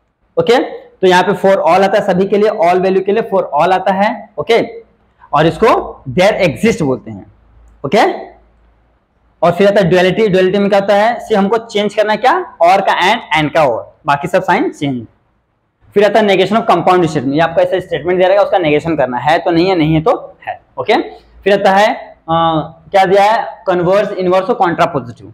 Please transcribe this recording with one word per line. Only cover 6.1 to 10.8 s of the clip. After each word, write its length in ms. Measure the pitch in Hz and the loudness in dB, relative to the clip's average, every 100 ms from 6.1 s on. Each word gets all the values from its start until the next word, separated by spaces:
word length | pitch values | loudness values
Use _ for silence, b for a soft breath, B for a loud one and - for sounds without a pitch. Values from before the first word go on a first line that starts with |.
there 300 | 147 196 220 180 | 0 2 2 -2
exist 340 | 120 220 - | 0 -2 0
बोलते 280 | 143 120 113 | -2 -4 -8
हैं, 220 | 101 - _ _ _ - _ 139 | -16 -18 _ _ _ -20 _ -2
ओके। 480 | 214 339 - - - _ _ _ _ _ _ _ _ _ - | 0 0 -2 -12 -20 _ _ _ _ _ _ _ _ _ -4
और 100 | 170 | -2
फिर 160 | 175 202 | 2 2
आता 120 | 208 | 2
है 80 | 170 | 2
duality। 400 | 180 185 185 220 | 2 0 0 0
ड्युअलिटी 300 | 185 185 202 | 2 0 0
में 100 | 202 | 0
क्या 100 | |
होता 160 | 202 | 0